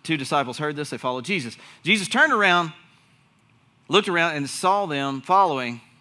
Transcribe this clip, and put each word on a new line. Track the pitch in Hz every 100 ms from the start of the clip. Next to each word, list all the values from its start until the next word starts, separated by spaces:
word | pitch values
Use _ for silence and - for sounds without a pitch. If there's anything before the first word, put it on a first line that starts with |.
two | - 160
disciples | 131 147 127 123
heard | 151
this, | 147 147
they | 123
followed | 131 127 123
Jesus. | 196 117 - - -
Jesus | 156 214 180
turned | 240 311
around, | 233 196 175 165 - _ _ _ _ _ _ _ _ _ _ -
looked | 180 202
around, | 175 170 151
and | 139
saw | - 185 202 190
them | 139 139 135
following. | 156 190 185 135 120 117 - _